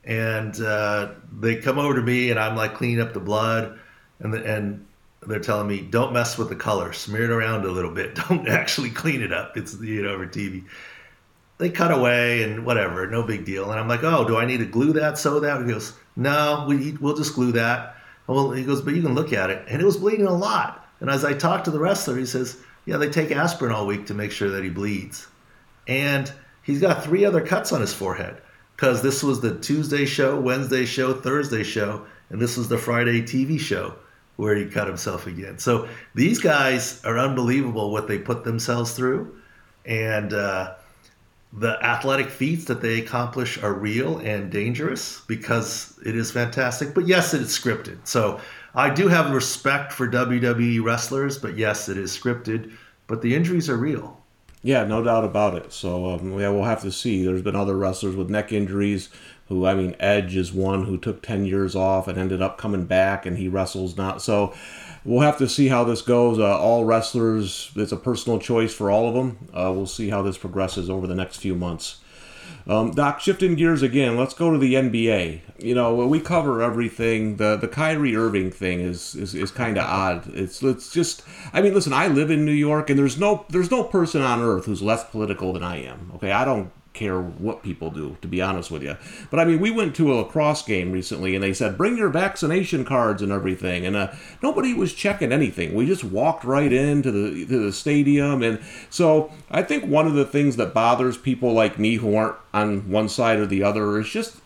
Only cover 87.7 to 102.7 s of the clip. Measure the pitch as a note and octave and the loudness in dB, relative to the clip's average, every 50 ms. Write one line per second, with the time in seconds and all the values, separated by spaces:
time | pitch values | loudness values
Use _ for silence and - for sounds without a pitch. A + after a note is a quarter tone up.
87.7 | E2 - E2 D#2+ D2+ D2+ D2+ C#2 D#2 - - F2 E2+ F#2 F#2 G2 F#2+ F2+ E2+ - | -8 -6 -6 -8 -6 -6 -8 -8 -10 -10 -8 -4 -2 -2 0 0 -2 -4 -4 -6
88.7 | E2+ D2 C2+ C#2 D2+ - - - - - - - - D#3+ E3 E3+ E3 D#3+ G3 A3 | -8 -8 -6 -8 -10 -10 -12 -18 -18 -18 -10 -2 2 2 4 4 4 4 2 2
89.7 | A3+ A3+ G3+ E3 C#3 - D#3+ C#3+ C3 - D#3 - - D#3 D3+ D3 - - - - | 2 0 0 0 2 2 4 4 4 2 0 0 0 2 2 2 2 0 -2 -2
90.7 | G#2+ F#2 F2+ F#2 F#2 F#2 F#2 - - D2+ F#2 F#2+ F#2 G2 G2 G2 F#2+ - B2 G#2+ | -2 0 0 -2 -2 -4 -4 -4 -6 -4 -2 0 0 0 0 0 0 0 0 -2
91.7 | F#2+ G2 F3 A3 B3 A3+ G#3+ F3+ C#3 E3 F#3+ G3 - - F3 D3 D#3+ F#3+ F#3+ - | 0 0 0 0 2 2 0 2 2 2 0 0 -2 -2 0 2 2 2 0 0
92.7 | - D3 B2 - C#3 C3 D3 A2 G#2 F#2+ G2+ G2 G2 G2 G2 F#2+ F#2 - F#2+ F#2 | -2 -2 -2 0 2 2 4 2 2 0 0 0 0 0 0 -2 -2 -2 -2 -2
93.7 | F2+ F2+ F2+ F#2 G2+ G#2 F#2+ - - - - - - - - C#4+ C#4+ - C4 C4 | -2 -2 -2 0 0 0 -2 -2 -6 -12 -18 -20 -10 -2 -2 0 0 2 0 0
94.7 | A#3+ A#3 F#3+ E3 - - - G3+ G3+ G3 D#3+ A#2 B2 D3+ D3 G2+ - - F2 D2+ | 2 0 0 -2 -2 -2 -2 -2 0 0 0 2 2 2 2 0 0 -2 -4 -2
95.7 | E2+ G#2+ B2+ D3 F#3+ - B2+ G2 F#2 G#2 C3+ D#3+ D#3+ - - B2 C3+ C#3+ D3 C#3 | 0 0 2 2 0 0 -2 -4 -2 2 2 2 2 0 0 0 2 4 4 4
96.7 | B2 B2+ C#3+ D3 D3 D3 C3 C3+ G#2 G2+ G2+ G#2 D2+ F2 E2 F2 B2+ B2 G#2+ G2+ | 4 4 4 4 2 2 2 2 0 0 0 -2 -4 -6 -4 0 0 0 2 0
97.7 | F#2+ - - D3 D3 D3 C#3+ C#3 C#3+ C#3+ C#3+ C#3+ C#3+ C3 A#2 A2+ A2 G#2+ - - | -2 -2 -2 2 4 4 6 6 4 4 4 2 2 2 2 0 0 -2 -8 -14
98.7 | - - - - - - F3 D#3+ D#3 D#3 D#3 - - - - - - E3+ F3+ - | -18 -18 -18 -10 0 4 6 6 6 6 4 0 -8 -18 -12 -2 -2 -2 0 0
99.7 | D4 D4 - - C#3+ D3+ D#3 D#3+ D3 C#3+ C#3 - - C#3+ C#3+ C#3+ A#2+ A2+ A2 F#2 | -2 -2 0 2 2 4 4 4 4 2 2 2 2 2 2 4 2 2 -2 0
100.7 | - A2 A2+ A#2 A#2+ B2+ B2+ B2+ A#2 - - C3+ B2+ A#2+ B2+ A#2+ A2+ A2+ A2 G#2+ | 2 2 4 4 4 4 2 0 -2 -2 -2 -2 -2 2 2 2 4 4 4 4
101.7 | - - G#2+ A2 A#2 G#2+ A2+ G#2 G#2 G#2+ A2 A2 - - - _ - G#2 G#2+ G#2+ | 2 2 2 2 2 2 2 2 2 2 2 0 -2 -8 -12 _ 0 0 2 2